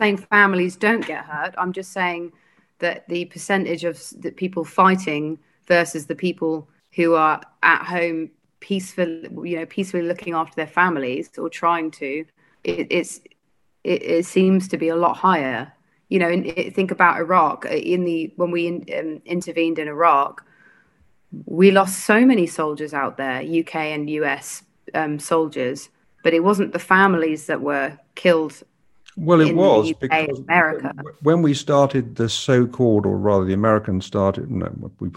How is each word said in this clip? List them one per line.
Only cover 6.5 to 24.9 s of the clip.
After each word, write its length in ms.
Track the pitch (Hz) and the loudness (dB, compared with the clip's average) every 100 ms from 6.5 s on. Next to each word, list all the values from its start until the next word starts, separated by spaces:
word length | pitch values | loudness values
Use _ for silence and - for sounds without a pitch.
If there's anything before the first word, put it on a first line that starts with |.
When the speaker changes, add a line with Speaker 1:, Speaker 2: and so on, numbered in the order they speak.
| 160 - _ _ | -4 -8 _ _
Speaker 1:
who 200 | - 165 | -2 2
are 260 | 165 156 - - _ | 4 2 0 -6 _
at 220 | 190 160 | 2 2
home 440 | 165 180 170 160 160 _ _ _ | 0 -2 -2 -4 -8 _ _ _
peaceful, 480 | - 196 185 - 175 165 - 180 | -6 -6 -4 -4 -4 -4 -12 -12
you 120 | 170 165 | -8 -8
know, 100 | 160 | -6
peacefully 360 | - 190 180 | -6 -4 -4
looking 320 | 170 175 170 | -4 -6 -6
after 220 | 165 160 - | -6 -4 -6
their 100 | 156 | -4
families 640 | 175 185 156 127 135 156 - | 0 2 0 -4 -6 -10 -10
or 100 | 165 | -10
trying 440 | - 170 170 160 | -4 -2 0 -4
to, 320 | - 139 151 160 _ _ _ | -8 -8 -8 -10 _ _ _
it, 240 | - 170 123 | -6 -6 -2
it's, 300 | 180 - - _ _ _ _ _ _ | -2 -4 -10 _ _ _ _ _ _
it, 180 | - 180 | -4 -4
it 240 | - 170 180 | 0 -2 0
seems 400 | 190 190 190 185 | 2 4 2 0
to 100 | 160 | -4
be 120 | 160 | -2
a 80 | 165 | 0
lot 200 | 175 - | 0 2
higher. 560 | 190 170 131 117 139 _ _ _ _ | 2 2 0 -6 -8 _ _ _ _
You 100 | 190 | 0
know, 100 | 170 | 2
in, 240 | 180 - 170 | 0 -2 -4
i-, 120 | - | -4
think 200 | - 185 | -2 -2
about 280 | 175 175 - | 2 2 2
Iraq. 480 | 165 185 151 - - | 2 2 2 0 -4
Uh, 20 | |
in 360 | 156 - 180 | -4 0 -2
the, 280 | 175 165 160 | 0 -4 -6
when 160 | - 175 | -4 -4
we 160 | 175 170 | -2 -4
in-, 200 | 175 170 165 | -6 -8 -8
um, 240 | 156 156 - | -8 -10 -6
intervened 520 | 175 175 165 165 156 | -6 -4 -2 -2 -2
in 80 | 151 | -6
Iraq, 580 | 147 170 139 143 - _ _ _ _ _ _ _ _ _ 156 - | 0 4 4 2 -6 _ _ _ _ _ _ _ _ _ -16 -8
we 240 | 160 196 | 4 6
lost 300 | 190 190 - | 6 4 -2
so 260 | - 214 262 | 2 4 6
many 220 | 226 170 | 4 2
soldiers 440 | - 156 147 151 | -2 -4 -4 -6
out 240 | 147 131 - | -4 -4 -4
there, 240 | 135 127 | -6 -6
U 200 | 151 165 | -4 -4
K 300 | 160 160 156 | -2 -4 -4
and 180 | 151 147 | -4 -4
U 140 | 151 | -2
S, 400 | 147 139 - - - _ - | -2 -4 -8 -16 -18 _ -8